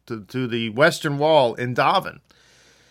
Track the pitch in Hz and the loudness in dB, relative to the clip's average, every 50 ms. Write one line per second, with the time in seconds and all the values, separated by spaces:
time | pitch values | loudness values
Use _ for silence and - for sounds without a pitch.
0 | _ - 117 110 95 - - 127 131 127 123 117 113 110 104 127 151 170 151 - | _ -12 -12 -12 -12 -8 -6 -6 -4 -4 -4 -4 -4 -4 0 2 2 2 2 0
1 | - 151 143 139 147 160 160 147 127 117 - - 123 123 120 147 139 151 185 190 | -4 -4 -2 0 2 4 4 4 4 2 0 -4 -6 -4 0 0 2 2 2 0
2 | - - - - _ _ _ _ _ _ _ _ _ _ _ _ _ _ | -2 -4 -10 -16 _ _ _ _ _ _ _ _ _ _ _ _ _ _